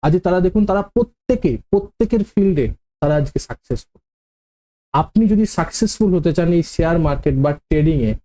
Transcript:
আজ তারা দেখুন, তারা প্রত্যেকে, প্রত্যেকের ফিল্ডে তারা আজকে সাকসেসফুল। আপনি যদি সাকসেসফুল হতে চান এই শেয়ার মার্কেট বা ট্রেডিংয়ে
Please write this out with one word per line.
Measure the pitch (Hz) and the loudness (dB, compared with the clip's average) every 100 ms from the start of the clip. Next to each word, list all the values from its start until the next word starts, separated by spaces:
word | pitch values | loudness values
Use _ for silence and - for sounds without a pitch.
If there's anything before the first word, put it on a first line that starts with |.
আজ | 151 175 | 2 0
তারা | 180 180 | 0 0
দেখুন, | 180 214 208 | 0 0 0
তারা | 196 | -2
প্রত্যেকে, | 196 - 233 _ _ 254 156 117 - | -2 -2 -4 _ _ -2 0 -4 -2
প্রত্যেকের | 196 196 _ 220 233 | -2 -2 _ -2 0
ফিল্ডে | 202 - 196 156 117 - _ _ | 0 0 2 2 -2 -4 _ _
তারা | 147 151 | 0 0
আজকে | 139 - | -2 -6
সাকসেসফুল। | - 117 _ 120 - _ _ _ _ _ _ _ _ _ _ | -8 -16 _ -8 -8 _ _ _ _ _ _ _ _ _ _
আপনি | 143 160 - 220 | -4 0 0 2
যদি | 208 214 | 2 0
সাকসেসফুল | - 165 - 220 - 214 180 | -2 -6 -2 -4 0 0 2
হতে | 165 | 0
চান | 156 170 | 0 2
এই | 175 | 0
শেয়ার | 160 - 165 170 | -2 -2 0 0
মার্কেট | 156 139 - 135 | 0 0 -2 0
বা | 143 | 0
ট্রেডিংয়ে | 147 _ 151 156 151 113 110 | -2 _ 0 2 2 0 -4